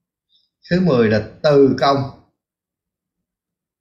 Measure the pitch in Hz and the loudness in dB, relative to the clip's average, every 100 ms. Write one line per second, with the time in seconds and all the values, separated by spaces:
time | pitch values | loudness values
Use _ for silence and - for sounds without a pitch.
0 | _ _ _ _ _ _ - 175 180 123 | _ _ _ _ _ _ -6 -2 0 0
1 | 110 107 - - 156 143 135 - 143 135 | 0 -2 -6 -6 0 2 2 2 -2 -2
2 | - - _ _ _ _ _ _ _ _ | -6 -14 _ _ _ _ _ _ _ _
3 | _ _ _ _ _ _ _ _ | _ _ _ _ _ _ _ _